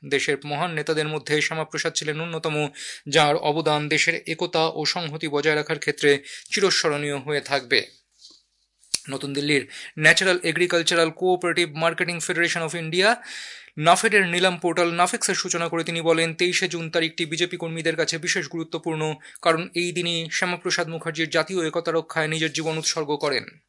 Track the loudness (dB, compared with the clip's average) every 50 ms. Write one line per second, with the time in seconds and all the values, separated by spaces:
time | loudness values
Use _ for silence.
0 | -4 0 -2 0 0 0 -2 -2 -2 -6 -4 -2 -2 -2 -2 -4 -2 -2 0 0
1 | 0 -2 -4 -6 -2 0 0 2 2 0 0 -2 -4 -4 -4 -4 -4 -2 -2 -2
2 | -4 -4 -4 -4 -6 -6 -8 -4 -4 -2 0 0 -2 -2 -4 -10 -14 -14 -14 -12
3 | _ 2 4 6 6 6 4 4 2 2 0 2 2 2 2 2 2 0 2 2
4 | 2 2 0 -2 -4 -6 -4 -4 -4 -2 2 2 2 2 0 -2 -2 -2 -2 -2
5 | -4 -6 -6 -6 -6 -2 -2 0 2 2 2 2 0 -2 -4 -4 -2 -4 -4 2
6 | 4 4 4 4 2 -10 -16 -16 -12 -4 -2 2 2 2 2 2 2 2 0 0
7 | -2 -4 -4 -6 -4 -2 -4 -4 -2 0 -2 -2 0 2 0 0 0 -2 -12 _
8 | _ _ _ _ -20 -20 -20 _ _ _ _ _ _ _ _ _ _ _ -8 -6
9 | -6 -6 -8 -6 -6 -4 -4 -4 0 0 0 0 0 -4 -14 -16 -16 -14 -8 2
10 | 6 6 6 6 6 2 2 2 0 -2 0 0 0 2 2 2 2 2 4 4
11 | 2 2 0 0 2 2 2 2 2 -2 0 0 0 -2 -2 0 0 0 0 0
12 | -4 -4 -4 -6 -4 -4 0 0 0 0 0 -2 -4 -4 -4 -6 -6 -4 0 2
13 | 4 4 4 2 -2 -14 -14 -14 -14 -14 -16 -18 -20 -18 _ 0 6 6 6 6
14 | 6 4 4 4 4 4 2 2 2 2 2 2 0 0 2 4 2 2 4 2
15 | 2 2 2 -2 0 0 -2 -2 -2 -2 -2 -2 -2 -2 -2 -2 -2 -2 -4 -2
16 | 2 4 4 4 4 0 0 0 0 0 2 0 0 0 -4 -4 -8 -2 -2 0
17 | 0 0 -2 -4 -6 -4 -2 -2 -2 -2 -2 -6 -8 -6 -6 -2 -2 -2 0 0
18 | 0 -2 -2 -4 -2 -2 -2 -2 -2 -4 -6 -8 -8 -6 -8 -6 -4 -4 -2 -2
19 | -2 -2 -4 -6 -10 -20 -20 0 2 2 2 2 0 -4 -4 -4 -4 -2 -2 -2
20 | -2 -2 -2 -4 -4 -4 -2 -2 -2 -2 -2 -4 -2 -2 -2 -2 -2 -4 -4 -6
21 | -6 -6 -4 -4 -4 0 0 0 0 0 0 -2 -2 0 -2 -2 -2 0 0 0
22 | -2 -2 -2 -2 -2 0 0 -2 -2 -2 -2 -4 -4 -2 -4 -2 -2 -2 -2 -2
23 | -2 -2 -2 -2 0 0 -2 -2 -4 -6 -18 -20 _